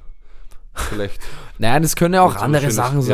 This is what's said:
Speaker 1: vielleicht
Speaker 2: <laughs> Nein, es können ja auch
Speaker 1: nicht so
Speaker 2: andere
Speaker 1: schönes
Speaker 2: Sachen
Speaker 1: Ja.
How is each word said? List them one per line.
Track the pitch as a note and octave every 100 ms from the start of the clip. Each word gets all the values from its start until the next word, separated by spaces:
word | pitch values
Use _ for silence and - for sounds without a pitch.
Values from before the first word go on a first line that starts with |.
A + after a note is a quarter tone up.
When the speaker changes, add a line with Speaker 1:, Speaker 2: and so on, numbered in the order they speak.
| - - - - - - -
Speaker 1:
vielleicht | - - G2+ G2+ - - -
Speaker 2:
<laughs> | - -
Nein, | G#2 C#3
es | D#3+ -
können | E3+
ja | F#3
auch | F#3
Speaker 1:
nicht | G2
so | A2+
Speaker 2:
andere | D3
Speaker 1:
schönes | C#3 A2
Speaker 2:
Sachen | B2 C#3+
Speaker 1:
Ja. | B2